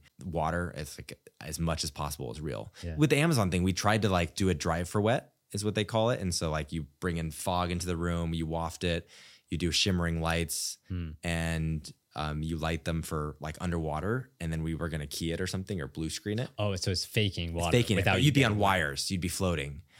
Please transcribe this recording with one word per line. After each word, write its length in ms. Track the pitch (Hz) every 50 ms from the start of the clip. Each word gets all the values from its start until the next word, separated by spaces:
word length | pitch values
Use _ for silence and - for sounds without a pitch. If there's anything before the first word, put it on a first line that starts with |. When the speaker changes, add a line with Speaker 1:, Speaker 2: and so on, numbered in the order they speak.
| - - _ - 76
Speaker 1:
water, 500 | 92 78 82 78 80 85 87 87 82 -
it's, 220 | 73 78 - -
like, 220 | - - - - - _ - - -
as 180 | - 76 80 -
much 240 | 82 80 80 - 87
as 80 | 76
possible 400 | - - 73 71 67 - 65 58
is 80 | - 76
real. 320 | 76 73 57 50 - - - - -
Speaker 2:
Yeah. 120 | 85 78
Speaker 1:
With 140 | 151 156 139
the 80 | 147
Amazon 320 | 143 156 170 151 117 98 90
thing, 120 | 85 87 90
we 100 | 95 90
tried 280 | - - 101 110 107 110
to, 60 | 101
like, 260 | 92 87 85 - -
do 140 | - 98 92
a 40 | 85
drive 340 | 71 - 87 82 87 90 -
for 120 | - 104
wet 320 | 101 110 131 - - - _ _ _ _
is 140 | - 101 101
what 80 | 107 95
they 80 | 107 101
call 240 | - 117 110 110 120
it. 80 | 127 -
And 140 | 98 90 82
so, 180 | - 87 80
like, 200 | 78 78 78 -
you 120 | 82 80 71 - - _
bring 180 | 90 90 82
in 140 | 85 82 80
fog 400 | - - - 95 87 90 90 87
into 140 | 90 87 90
the 100 | 90 87
room, 360 | 82 87 85 85 85 85 82 82
you 120 | 82 82
waft 380 | 78 82 82 82 80 - - 90
it, 240 | 87 82 90 - - - - - - - - _ _
you 80 | 87
do 140 | 78 87 82
shimmering 500 | 78 - - 101 92 87 85 82 82 82
lights, 560 | 80 82 82 85 85 - - - - - - - _ -
Speaker 2:
Hmm. 220 | 92 87 85 78 76 - -
Speaker 1:
and, 680 | 85 85 82 82 82 82 80 80 80 80 76 - - - _ _ _ -
um, 280 | 73 76 76 76 76 78
you 140 | 80 85
light 280 | 76 80 80 82 78 -
them 160 | 87 82 82
for, 340 | 80 - 82 78 76 76 71 -
like, 180 | 76 78 80 -
underwater, 680 | 92 87 85 85 78 76 73 78 82 104 120 131 127 - _ -
and 120 | 85 82
then 100 | 80 80 80
we 120 | 82 80
were 140 | 73 85 76
gonna 180 | 80 76 73
key 240 | 69 - - 85 82
it 100 | 82 87
or 60 | 92
something 340 | - - 92 95 - 101 82
or 60 | 67
blue 220 | 69 - 78 80 78
screen 300 | - - - 104 104 117
it. 100 | 131 - -
Speaker 2:
Oh, 180 | - 104 104 95
so 160 | 90 - 101
it's 140 | 90 - -
faking 440 | - - 117 104 95 - 87 85 82
Speaker 1:
It's 60 | 82
Speaker 2:
water 160 | 85 85 85
Speaker 1:
faking 240 | 123 123 120 - 98
it, 40 | 85
Speaker 2:
without 120 | - 98 95
Speaker 1:
but 80 | 110
Speaker 2:
you 40 | 135
Speaker 1:
you'd 60 | 151 135
be 60 | 139
Speaker 2:
doing 100 | 127 110 104
Speaker 1:
on 40 |
Speaker 2:
it. 40 | 101
Speaker 1:
wires, 480 | 101 98 95 90 76 71 69 - - -
you'd 120 | 101 90
be 60 | 92
floating. 540 | 87 - - 98 90 85 76 69 71 71 69 - _ -